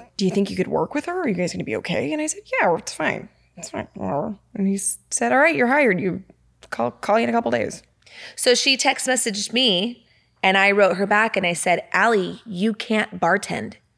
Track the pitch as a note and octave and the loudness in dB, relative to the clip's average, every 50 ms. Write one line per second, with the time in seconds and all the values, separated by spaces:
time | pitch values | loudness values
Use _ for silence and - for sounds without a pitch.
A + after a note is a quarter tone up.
0 | - - _ - F#3+ F#3 - G3+ G3 F#3+ - F#3 F3+ - D3 D#3 D#3+ - - D4 | -6 -10 _ -2 0 0 2 2 0 0 0 -4 -4 -2 0 -2 -2 -2 -4 -6
1 | - E4+ F4 F#4 F4 B3+ F#3 E3+ F3+ E3 - F3+ - - G#2+ G2 - - F3 - | -6 -4 -4 -2 -2 -2 -2 -2 -2 -4 -4 -6 -6 -4 -4 -4 -4 -4 -4 -2
2 | - C#4+ D#4 D4+ D4+ D#4 - G4+ - - B4+ C5 F4+ F#3 D#3+ A3 - - - - | -2 -2 -2 -4 -4 -6 -8 -10 -10 -6 -2 0 2 2 0 0 -4 -8 -8 -4
3 | D#4 - - - - - _ _ _ _ _ F3+ - - - G3 A3 - - G3 | -4 -4 -4 -6 -10 -16 _ _ _ _ _ -18 -14 -12 -10 -10 -10 -10 -10 -10
4 | G3 F#3 E3 C#3+ - A3+ G3+ - _ _ - G#3 G3 G3 G3 G3 - - - - | -6 -4 -4 -4 -4 -6 -8 -12 _ _ -6 -2 -2 -2 -2 -2 -4 -6 -6 -8
5 | _ - - - A#3+ A#3 B3 C4 D4 E4+ D#4 - A#3+ A#3+ C4+ D4+ C#4+ A3+ F#3 E3+ | _ -6 -4 -2 0 2 2 4 4 4 2 2 2 2 4 4 4 2 2 2
6 | G3+ F#3 F3+ F#3 - - - _ _ _ _ _ - - - - - - - - | 0 -2 -4 -6 -10 -16 -20 _ _ _ _ _ -16 -10 -6 -4 -4 -4 -4 -4
7 | - - G#3 A3+ A#3 A#3 A#3 A#3 A#3 A#3 A#3+ A#3 - - - - - _ _ _ | 0 2 2 2 2 2 0 0 0 0 -2 -2 -2 -4 -6 -12 -18 _ _ _
8 | _ - - - - - - - - B3+ A#3+ A#3+ - C#4 C4 - D4 C#4+ C#4 - | _ -20 -20 -20 -20 -14 -8 0 2 2 4 4 4 2 2 2 2 2 0 0
9 | - B3+ B3+ B3+ - A#3 G3 G#3 G3 - - A#3+ C4 A#3 F#3 F3 G3+ A#3+ B3 - | 0 0 0 2 0 -2 -2 -4 -4 -2 0 2 2 2 2 2 0 -2 -6 -10
10 | _ _ _ _ _ _ _ _ - F#3+ F#3+ G3 G3 G3+ G3+ G#3 G3+ F#3 F#3+ F3+ | _ _ _ _ _ _ _ _ 2 4 4 6 6 6 6 6 6 4 4 2
11 | G3+ G3 G#3 G#3 A3 A3 - F#3+ F#3 E3+ F3 - - F#3 F3 - - - - F3+ | 2 2 4 4 2 2 0 -2 -2 -2 -2 0 0 0 0 0 0 -2 0 2
12 | G3+ A#3 A3+ G3+ F3+ F3 F3 - - A#3 F#3+ F3 G3+ A3+ G#3 - - - A3 G#3+ | 4 4 4 2 0 -2 -6 -12 -12 -10 -4 -2 -2 -2 -2 -4 -4 -2 -2 -2
13 | - - - F#3 F3+ E3 F#3 G3+ - - F3 - G#2 G3+ - - _ _ _ | -2 -4 -4 -2 0 0 0 0 -2 -4 -8 -6 -8 -10 -12 -16 _ _ _